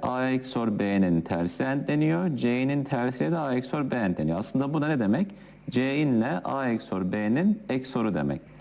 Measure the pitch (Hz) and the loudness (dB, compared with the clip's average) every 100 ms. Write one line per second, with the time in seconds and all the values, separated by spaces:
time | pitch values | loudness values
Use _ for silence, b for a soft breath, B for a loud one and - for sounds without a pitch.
0 | - 127 131 131 127 120 113 101 101 101 | -2 0 0 0 -2 -2 0 0 2 4
1 | 92 85 80 87 85 - 131 139 143 147 | 4 2 0 -2 -2 -2 -2 -2 0 2
2 | 156 165 185 127 120 123 131 143 139 131 | 2 2 0 0 0 2 0 0 0 0
3 | 123 123 151 170 143 127 131 156 135 127 | 0 0 0 0 0 -2 -2 -2 -2 0
4 | 101 87 76 82 - 131 139 156 147 147 | 0 0 0 -2 -2 -2 0 0 0 2
5 | 101 123 202 - B B - 123 131 143 | 2 2 0 -6 B B -4 0 0 2
6 | 151 117 120 175 - 135 131 110 - 95 | 2 2 2 0 -2 -2 0 -2 -2 -2
7 | 92 104 107 123 196 202 - 127 127 127 | -2 0 2 2 2 0 -2 -4 -2 -2
8 | 110 85 71 - - - | 0 0 -2 -4 -6 -2